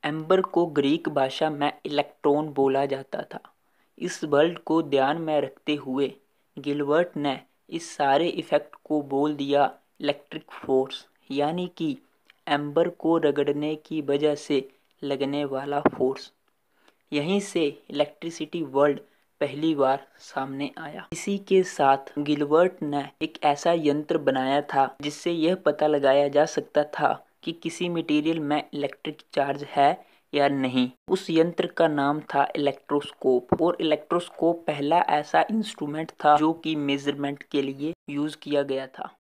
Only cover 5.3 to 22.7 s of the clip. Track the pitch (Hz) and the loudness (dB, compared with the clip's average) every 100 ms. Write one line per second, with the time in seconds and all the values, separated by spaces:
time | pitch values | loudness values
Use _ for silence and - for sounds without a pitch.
5.3 | 151 135 - - 147 131 131 135 135 _ | -2 -2 -8 -4 -4 -2 -2 -2 -4 _
6.3 | _ _ - 143 143 143 151 175 151 143 | _ _ -10 -6 -4 2 2 0 -2 -4
7.3 | 131 _ _ _ 165 - - 143 139 170 | -6 _ _ _ -12 -12 -2 2 4 2
8.3 | - 156 147 - - - 151 139 135 151 | -2 0 0 0 -20 -4 -4 0 0 0
9.3 | 147 139 139 143 - _ _ 143 143 _ | -2 0 2 2 -2 _ _ -4 -4 _
10.3 | 160 - - - 131 131 - - _ _ | -14 -14 -14 0 2 2 -8 -18 _ _
11.3 | 135 147 175 180 - 160 131 _ _ _ | -2 -2 -2 -6 -4 -6 -6 _ _ _
12.3 | _ - 147 147 147 170 - 160 165 151 | _ -4 -2 0 0 0 0 0 2 2
13.3 | 147 143 147 151 156 _ 160 143 143 151 | 2 0 0 -4 -6 _ -6 -2 0 0
14.3 | 147 - 143 131 _ _ _ 143 139 139 | -2 -2 -2 -2 _ _ _ -6 -4 -2
15.3 | 143 143 135 139 143 143 - 131 135 - | -2 -4 -6 -4 -2 -2 0 -2 -2 -12
16.3 | _ _ _ _ _ _ _ _ 147 151 | _ _ _ _ _ _ _ _ -4 0
17.3 | 202 196 170 147 135 _ 143 147 - 165 | 0 0 0 0 -2 _ -2 -2 -2 -12
18.3 | 165 156 175 147 135 147 135 - _ _ | -10 -8 -6 -2 4 4 2 -6 _ _
19.3 | _ 143 139 160 147 131 135 - _ - | _ -6 -2 -2 2 2 0 -4 _ -12
20.3 | - 135 135 143 - 160 151 - 165 - | -8 -8 -8 -8 -10 -14 -14 -12 -10 -6
21.3 | 196 196 190 185 - 139 135 - - 147 | -6 2 4 4 2 4 4 0 -6 -2
22.3 | 147 143 156 180 | 0 2 4 4